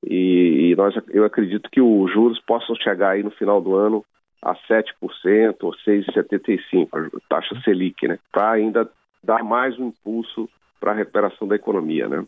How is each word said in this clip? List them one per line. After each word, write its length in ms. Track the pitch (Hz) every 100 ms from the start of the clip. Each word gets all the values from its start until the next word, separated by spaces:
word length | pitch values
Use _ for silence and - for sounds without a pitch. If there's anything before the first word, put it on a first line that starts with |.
| -
E, 640 | 92 92 90 87 73 85
e 60 | 90
nós, 180 | 101 104 -
eu 160 | 101
acredito 460 | 107 - 101 101 -
que 100 | -
os 320 | 123 107 92
juros 260 | 98 117 113 -
possam 300 | 117 - 117
chegar 360 | - 95 98
aí 100 | 98
no 80 | 104
final 300 | - 101 104
do 140 | 90
ano 300 | 95 104 110 - _ _ _
a 140 | - 90 -
sete 260 | 113 107 -
por 120 | 92
cento 500 | - 92 104 110 98
ou 100 | 90
seis 320 | - - 104 95
e 60 |
setenta 400 | - - 98 -
e 80 | 95 -
cinco, 260 | 92 78 80
a 120 | 80 - _
taxa 300 | - - 120
Selic, 420 | 120 92 92 - -
né? 120 | 85 _
Pra 200 | - 107
ainda 380 | 113 110 107 113 _ _ _
dar 180 | - 113
mais 340 | 113 117 131 120
um 100 | 123
impulso 600 | - 104 113 113 - 113 _ _ _
pra 140 | 101
recuperação 560 | 104 104 104 101 - 104
da 80 | 104
economia, 500 | - 101 78 78 55
né? 160 | 71